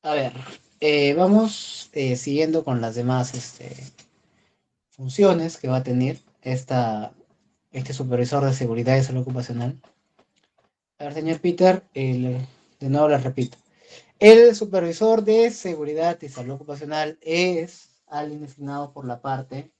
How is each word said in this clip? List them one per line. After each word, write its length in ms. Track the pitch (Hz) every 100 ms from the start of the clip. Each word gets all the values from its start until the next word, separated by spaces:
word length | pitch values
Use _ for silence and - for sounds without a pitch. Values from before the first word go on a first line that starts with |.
A 120 | 156
ver, 180 | 151 127 131 - - _ _
eh, 340 | 151 147 143
vamos, 720 | 151 185 208 220 - - - -
eh, 240 | 151 131 123
siguiendo 460 | 143 143 156 160
con 180 | 156 123
las 140 | 113
demás, 400 | 113 120 127 123
este, 400 | 123 - - - 131 135 _ _ _ _ _ _ _ _ _ _
funciones 680 | - 131 131 196 170 165 -
que 100 | 131
va 100 | 127
a 40 |
tener 380 | 131 123 131 - _ _
esta, 720 | 127 131 - 131 117 107 104 _ _ _ _ _ _
este 200 | 135 131
supervisor 500 | 135 127 123 123 143
de 100 | 139
seguridad 420 | 131 123 117 120 135
y 60 |
salud 200 | 131 127
ocupacional. 580 | 127 127 120 120 120 - _ _ _ _ _ _ _ _ _ _ _ _
A 60 |
ver, 100 | 143
señor 260 | 151 156 165
Peter, 420 | 175 175 185 185 _
el, 520 | 135 131 123 127 127 131 _ _ _
de 100 | 135
nuevo 180 | 143 151
les 160 | 143
repito. 340 | 131 135 123 - _ _ _ - _ _
El 340 | 208 226 240
supervisor 680 | 214 214 185 170 170 220 226
de 260 | 214 220 233
seguridad 720 | 233 185 156 147 151 170 170
y 60 | 143
salud 260 | 131 123
ocupacional 640 | 135 147 143 147 151 151 156
es 680 | 160 170 180 170 175 - _ _ _
alguien 360 | 147 151 151
designado 500 | 143 139 139 143 143
por 120 | 143
la 160 | 131 120
parte 520 | 135 131 131 135 147 _